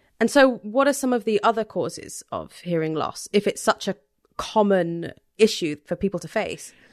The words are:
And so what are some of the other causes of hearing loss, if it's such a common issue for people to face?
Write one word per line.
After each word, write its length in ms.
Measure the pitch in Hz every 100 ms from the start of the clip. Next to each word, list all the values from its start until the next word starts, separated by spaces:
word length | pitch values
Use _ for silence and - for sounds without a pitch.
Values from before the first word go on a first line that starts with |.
| _ -
And 120 | 226
so 240 | 285 269 247
what 240 | 208 226 277
are 60 |
some 200 | 277 262
of 100 | 247
the 160 | 208 214
other 200 | 220 226
causes 600 | 214 185 139 - - - -
of 200 | 92 78 -
hearing 340 | 175 165 160 156
loss, 320 | - - -
if 140 | 202 202
it's 160 | -
such 260 | - - -
a 80 | 190 _ _ _ -
common 760 | - 220 208 190 170 170 170 - _ -
issue 380 | 214 - 160 147 -
for 100 | 175
people 240 | 196 175
to 80 | 160
face? 460 | 220 190 - - _ _